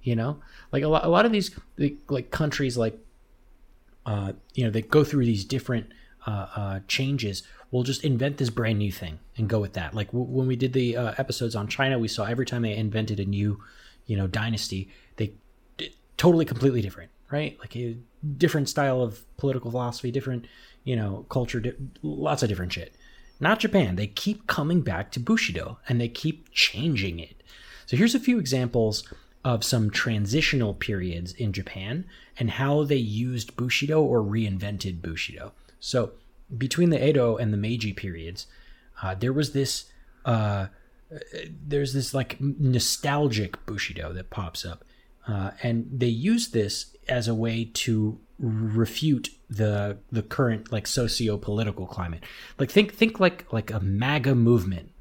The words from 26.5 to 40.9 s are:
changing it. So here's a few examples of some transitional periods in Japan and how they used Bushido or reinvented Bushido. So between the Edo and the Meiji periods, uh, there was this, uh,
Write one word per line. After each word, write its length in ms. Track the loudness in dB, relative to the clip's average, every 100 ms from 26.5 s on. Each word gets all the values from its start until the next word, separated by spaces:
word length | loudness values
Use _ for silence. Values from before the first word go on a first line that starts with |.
changing 680 | 2 2 2 -2 0 -2 -4
it. 240 | -12 -18 -20 -20 -20 -20 -2
So 120 | 4
here's 180 | 4 4
a 40 |
few 200 | 2 2
examples 640 | 2 0 2 2 2 2 -8 -18 -20 -6
of 180 | -2 0
some 280 | 2 2 2
transitional 840 | 2 0 0 2 2 2 2 0
periods 600 | -2 -4 -2 -2 -4 -8
in 180 | -4 -4
Japan 540 | -2 -6 -8 -6 -6 -8 -14 -20 -4
and 120 | -2
how 340 | 0 2 2 4
they 100 | 2
used 600 | 0 -2 -2 -2 -6 -4
Bushido 440 | -2 0 2 2
or 220 | 4 4
reinvented 800 | 2 0 0 -2 -4 -4 -4 -6
Bushido. 500 | -6 -6 -6 -8 -14 -16 -20 -14
So 320 | -2 0 0 -4 -20 -20 -12 -4
between 340 | -2 2 4
the 160 | 4 4
Edo 280 | 4 4 2
and 160 | 2
the 60 | 0
Meiji 340 | 0 -2 -2
periods, 560 | -4 -8 -8 -10 -12 -14 -18 -20 -20 -20 -8
uh, 120 | -6 -2
there 180 | 0
was 180 | 0 0
this, 400 | 0 0 -2 -8 -20 -20 -10
uh, 440 | 0 2 2 0 -4 -8 -20